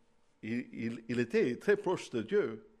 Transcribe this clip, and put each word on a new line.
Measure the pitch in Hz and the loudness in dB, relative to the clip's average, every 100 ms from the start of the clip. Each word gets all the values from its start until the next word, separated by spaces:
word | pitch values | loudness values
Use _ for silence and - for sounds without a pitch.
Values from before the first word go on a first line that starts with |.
| _ _ _ _ | _ _ _ _
ils, | 110 120 - | -6 -6 -6
ils, | - 117 117 - | -6 -6 -6 -2
ils | 120 | 0
étaient | 120 220 160 117 | 2 2 2 2
très | - 202 | 2 2
proches | 185 180 - | 2 -2 -2
de | 120 | -4
Dieu. | 110 202 135 110 - _ | 0 2 0 -4 -14 _